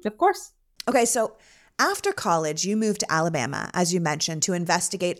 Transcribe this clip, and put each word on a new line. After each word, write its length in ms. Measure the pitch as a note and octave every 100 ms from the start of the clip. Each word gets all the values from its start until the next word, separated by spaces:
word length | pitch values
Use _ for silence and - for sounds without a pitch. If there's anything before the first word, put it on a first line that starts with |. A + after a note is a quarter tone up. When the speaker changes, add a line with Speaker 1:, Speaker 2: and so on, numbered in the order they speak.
| G#3
Speaker 1:
Of 100 | G#3+
course. 360 | F#4 F#4 - _ _ _ -
Speaker 2:
Okay, 160 | B3+
so 320 | A#3 B3 A3 - _ _ _ -
after 300 | D4+ G4+ G4+
college, 540 | F#4+ G#3 E3+ D#3 D#3
you 120 | F#3 G#3+
moved 220 | A3 G3
to 120 | -
Alabama, 580 | D#3+ E3 D#3 C3 D3 -
as 220 | - E3+
you 60 | F3+
mentioned, 420 | D#3+ D3+ - D#3
to 100 | -
investigate 640 | F3 F3 E3+ - F#3+ F3 E3+